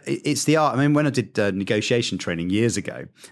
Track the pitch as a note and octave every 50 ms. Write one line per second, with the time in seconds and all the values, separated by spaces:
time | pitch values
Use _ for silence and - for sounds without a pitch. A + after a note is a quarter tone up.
0 | - C#3 C#3 C#3 - D3 C#3+ - - - D3+ D#3 D#3 C#3 A2+ C3 C#3 D3 D3 D3
1 | D3+ D3 A#2+ B2 G#2+ - - - G#2 G2+ F#2+ G2 G2 - A2+ G#2 - - B2 A#2+
2 | - - F#2 F2+ - - F2 E2 F2 F2+ F#2+ G#2+ A#2 A#2 F2+ G2+ E2 - - B1
3 | B1+ - _ _ - -